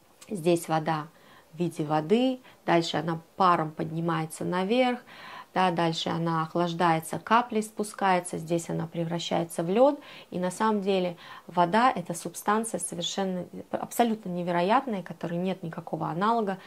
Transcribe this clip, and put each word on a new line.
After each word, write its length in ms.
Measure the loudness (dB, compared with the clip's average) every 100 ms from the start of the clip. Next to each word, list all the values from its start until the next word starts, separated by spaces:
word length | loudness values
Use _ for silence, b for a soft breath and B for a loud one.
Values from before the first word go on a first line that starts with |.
| _ -20 -10
Здесь 380 | -2 2 2 2
вода 400 | -2 0 -2 -4 B B B B
в 60 | -4
виде 240 | -4 -2
воды, 560 | 0 0 4 4 4 0 B B 2
дальше 320 | 2 4 -2
она 240 | -2 -6 -6 2
паром 340 | 4 4 2
поднимается 760 | -4 -6 -2 -2 -2 -4 -6 -4
наверх, 540 | -2 0 2 2 0 -8 B B B B
да, 180 | 2 2
дальше 380 | 2 0 0 -2
она 340 | -2 0 0
охлаждается, 760 | 0 0 0 2 2 2 -2 -6
каплей 460 | 2 2 2 -2
спускается, 720 | -4 -6 -8 0 2 2 0 -6
здесь 320 | -2 -2 -2
она 160 | -4 -4
превращается 800 | -4 -4 -4 -2 -2 -2 -4
в 60 | 0
лед. 300 | 4 4 4 B B B
И 80 | -4
на 120 | -4
самом 300 | 0 0 2
деле 360 | 2 0 0 -4 B B -4
вода — 440 | 2 4 6 4 2
это 180 | -4
субстанция 640 | -8 -8 -4 0 0 0 -6
совершенно, 680 | -6 -6 -6 -2 -2 -4 -8 -12 -8
абсолютно 580 | -8 -4 0 2 2 -4
невероятная, 720 | -4 0 2 4 2 2 -6
которой 380 | -6 -8 -4 -2
нет 240 | -2 -4
никакого 460 | -6 -10 -8 -4 -4
аналога, 500 | 0 2 2 0 -4